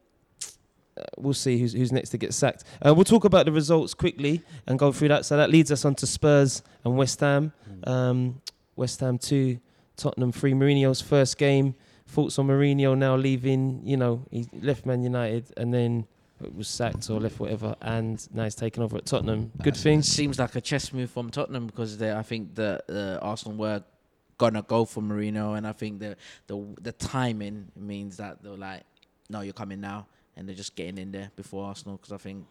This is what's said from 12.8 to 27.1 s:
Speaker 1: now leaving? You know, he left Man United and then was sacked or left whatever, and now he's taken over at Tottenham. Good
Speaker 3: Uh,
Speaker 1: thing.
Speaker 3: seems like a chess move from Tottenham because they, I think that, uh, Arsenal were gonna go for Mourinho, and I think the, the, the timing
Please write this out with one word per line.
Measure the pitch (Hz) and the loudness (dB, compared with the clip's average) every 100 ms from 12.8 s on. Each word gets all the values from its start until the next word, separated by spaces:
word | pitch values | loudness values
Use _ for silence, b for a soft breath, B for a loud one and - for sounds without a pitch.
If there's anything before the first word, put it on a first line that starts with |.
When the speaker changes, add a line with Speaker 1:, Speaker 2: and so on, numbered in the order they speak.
| 135 131 | 4 4
Speaker 1:
now | 135 131 | 2 2
leaving? | 135 131 131 131 135 131 | 2 0 2 2 0 -2
You | 107 135 | -2 0
know, | 123 117 135 | 2 0 -4
he | 117 120 - | -8 -8 -6
left | 135 135 131 | -4 -2 -2
Man | 127 | -2
United | 123 123 117 117 120 - | 0 -2 -2 -4 -6 -6
and | 120 | -2
then | 123 120 120 107 _ _ - - | 0 2 0 -4 _ _ -16 -14
was | - 107 | -10 -10
sacked | - 117 101 - | -4 -4 -4 -4
or | 110 | -4
left | 110 - | -4 -4
whatever, | 107 110 110 110 | -6 -4 -6 -6
and | - 113 113 110 - 113 | -4 -4 -4 -6 -8 -6
now | |
he's | 110 - | -6 -4
taken | 117 117 | -6 -4
over | 113 107 | -4 -4
at | - | -4
Tottenham. | 131 110 107 110 - | -2 0 -2 -4 -2
Good | - - | -2 2
Speaker 3:
Uh, | |
Speaker 1:
thing. | 156 151 | 4 4
Speaker 3:
seems | 147 - 147 131 | 4 0 0 -2
like | 120 131 | -2 -4
a | |
chess | - 143 - | -4 -4 -4
move | 131 123 | -6 -8
from | - 117 | -8 -8
Tottenham | 139 - 131 117 | -6 -6 -6 -8
because | - 113 107 | -6 -8 -4
they, | 110 | -4
I | 107 | -4
think | 107 113 101 110 | -4 -8 -8 -4
that, | 107 92 - | -4 -4 -6
uh, | 98 98 92 104 | -6 -6 -6 -6
Arsenal | 110 110 107 | -8 -8 -6
were | 107 104 - _ _ _ _ - | -4 -4 -8 _ _ _ _ 0
gonna | 117 110 | 0 0
go | - 117 | 0 0
for | 113 - | 0 -2
Mourinho, | 107 104 107 107 107 107 | -6 -4 -4 -4 -4 -6
and | 107 | -8
I | |
think | 107 110 101 | -8 -10 -10
the, | 107 95 B B - | -14 -14 B B -12
the, | 101 101 101 | -12 -12 -12
the | 107 | -14
timing | - - | -10 -6